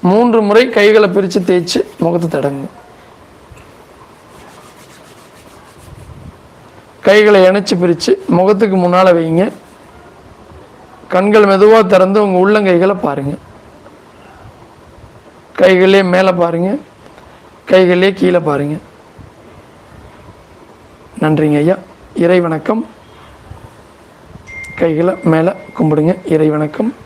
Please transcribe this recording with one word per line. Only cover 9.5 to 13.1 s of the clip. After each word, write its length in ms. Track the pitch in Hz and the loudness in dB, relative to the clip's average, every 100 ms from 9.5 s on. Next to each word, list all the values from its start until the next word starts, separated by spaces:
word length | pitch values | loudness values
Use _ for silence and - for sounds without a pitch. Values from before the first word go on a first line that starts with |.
| - - - - - - - - - - - - - - - - | -6 -20 -20 -20 -20 -20 -20 -20 -20 -20 -20 -20 -20 -20 -20 -6
கண்கள் 360 | 185 196 214 208 | -2 2 4 4
மெதுவா 280 | 196 214 226 190 | 4 4 4 4
திறந்து 300 | 190 185 202 208 | 2 2 0 0
உங்க 120 | 180 | 0
உள்ளங்கைகளை 520 | 190 214 202 175 185 190 | 2 0 0 0 0 -2
பாருங்க. 280 | - | -6